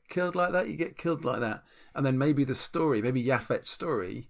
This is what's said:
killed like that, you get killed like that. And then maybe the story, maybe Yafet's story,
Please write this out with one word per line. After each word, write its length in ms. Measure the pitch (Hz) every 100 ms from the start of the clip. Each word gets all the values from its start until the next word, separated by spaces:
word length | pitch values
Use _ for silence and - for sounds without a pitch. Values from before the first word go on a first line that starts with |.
| _
killed 260 | 180 180
like 180 | 180 180
that, 160 | 180 185
you 80 | 151
get 200 | 165 -
killed 260 | 170 160
like 160 | 120 120
that. 240 | 117 107 - - -
And 100 | - 139
then 100 | 131
maybe 260 | 143 143
the 100 | 135
story, 460 | 127 - 170 160 117
maybe 200 | 117 131
Yafet's 460 | 120 127 - 120 -
story, 580 | - 180 123 92 107